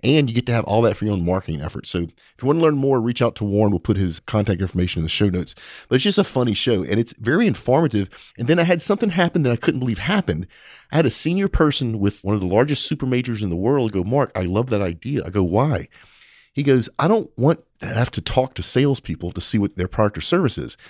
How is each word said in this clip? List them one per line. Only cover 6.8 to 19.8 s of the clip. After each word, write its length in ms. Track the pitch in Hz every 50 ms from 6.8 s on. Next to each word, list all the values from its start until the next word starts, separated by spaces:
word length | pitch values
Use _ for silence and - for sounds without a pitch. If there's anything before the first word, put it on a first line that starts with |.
| 87
and 140 | - 98 110
it's 160 | 117 - - -
very 260 | 110 110 147 185 240
informative. 640 | 208 123 - - - 123 147 165 143 110 104 98 - - - - - _ -
And 100 | 120 123
then 100 | 165 180
I 60 | 165
had 180 | 175 180 165
something 280 | - - - 214 - 208
happen 320 | 165 180 175 170 - 180 147
that 80 | 123
I 60 | 120 117
couldn't 240 | - - - 127
believe 160 | 127 123 113 -
happened. 480 | - 131 202 208 - - 85 78 92 - - - - - - - - _ -
I 20 |
had 100 | 151 165
a 40 | 127
senior 380 | - - - 156 175 196 196 190
person 500 | - - 165 151 139 - 135 117 113 107
with 240 | 98 101 - - -
one 100 | 95 104
of 40 | 104
the 60 | 95 90
largest 380 | 92 107 131 147 147 - - -
super 180 | 160 143 139
majors 380 | 127 127 123 120 123 117 104 107
in 60 | 95
the 80 | 85 85
world 340 | 95 117 143 143 123 110
go, 120 | 101 95 87
"Mark, 260 | 101 120 143 135 - -
I 100 | - 92
love 260 | 87 90 107 123 131
that 120 | 117 101
idea." 420 | 101 90 85 82 - 120 147 123 -
I 40 | -
go, 140 | 92 104 92
"Why?" 460 | 85 85 107 131 156 135 95 - - _ - - _ _ _ - _ _ - _ _ _
He 100 | - 143
goes, 260 | 143 131 127 107 - - -
"I 100 | 131 170
don't 220 | 220 226 - - _ -
want 220 | 117 147 170 - - _ _ _
to 60 | -
have 260 | 101 113 110 123 -
to 80 | - -
talk 320 | - - - 127 131 131 -
to 80 | - 87
salespeople 680 | - - 123 139 143 139 - - - 85 - 87 87
to 80 | - -
see 180 | - - - 107
what 200 | 101 98 -
their 100 | -